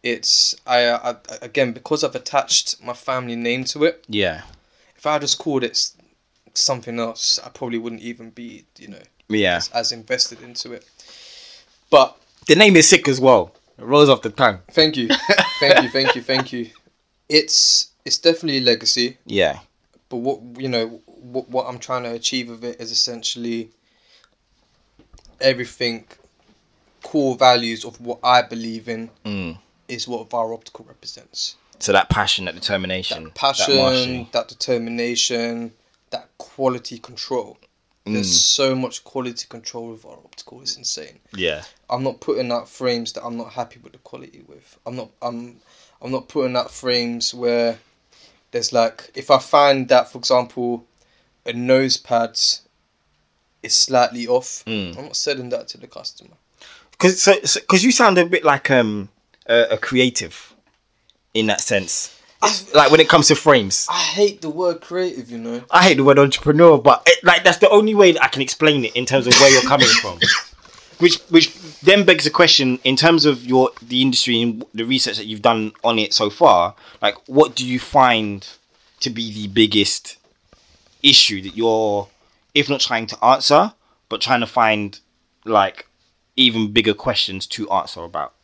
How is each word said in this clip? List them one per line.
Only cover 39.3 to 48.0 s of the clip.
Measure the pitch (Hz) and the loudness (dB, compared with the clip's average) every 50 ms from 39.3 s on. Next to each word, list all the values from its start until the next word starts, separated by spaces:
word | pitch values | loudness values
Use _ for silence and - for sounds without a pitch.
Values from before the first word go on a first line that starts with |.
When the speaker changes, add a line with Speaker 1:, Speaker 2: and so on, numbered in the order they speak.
| 117 - - _ | -12 -14 -16 _
Speaker 1:
control | - 113 113 - - 120 117 117 | -20 -20 _ -16 -16 -16 -16 -16
with | 113 110 | -18 -20
Vara | _ - - 71 _ | _ -20 -20 _ _
Optical. | _ _ - - - 123 120 | _ _ -20 -20 -20 -20 -14
It's | - - - | -14 -14 -14
insane. | 131 127 - - 76 76 67 _ _ _ _ - | -10 -12 -12 -12 -12 -14 -20 _ _ _ _ -10
Speaker 2:
Yeah. | 98 90 82 76 76 - - _ _ _ - | -6 -4 -4 -4 -6 -14 -20 _ _ _ -8
Speaker 1:
I'm | 123 123 | -8 -6
not | 131 135 131 _ | -6 -8 -8 _
putting | - - 147 123 127 120 | -8 -6 -4 -4 -4 -4
out | 120 120 - - | -6 -8 -8 -12
frames | - - 131 127 120 117 117 113 | -16 -8 -6 -4 -4 -4 -8 -12
that | - - - | -14 -14 -14
I'm | 120 117 | -12 -12
not | 117 117 113 | -12 -14 -12
happy | - 127 120 120 - 117 | -12 -12 -12 -12 -14 _
with | 117 131 | _ -20
the | _ 127 | _ _
quality | _ - - 131 135 135 _ 135 135 | _ -20 -20 -20 -20 -20 _ -20 _
with. | 143 143 139 _ _ _ _ _ | _ -20 -20 _ _ _ _ _
I'm | 117 123 | -14 -14
not, | 127 117 _ _ _ | -14 -16 _ _ _
I'm, | 127 120 117 117 120 120 120 _ _ _ _ _ _ _ _ _ | -10 -10 -10 -10 -16 -16 _ _ _ _ _ _ _ _ _ _
I'm | - 127 | -10 -8
not | 131 123 127 - | -8 -8 -8 -6
putting | - 151 131 127 123 | -6 -4 -4 -2 -4
out | 123 123 - | -4 -6 -6
frames | - - 131 127 123 120 120 120 120 117 - - - | -14 -10 -6 -4 -4 -4 -4 -6 -8 -8 -8 -8 -8
where | 123 120 120 120 117 117 117 113 - _ _ _ _ | -4 -4 -2 0 0 -2 -2 -4 -8 _ _ _ _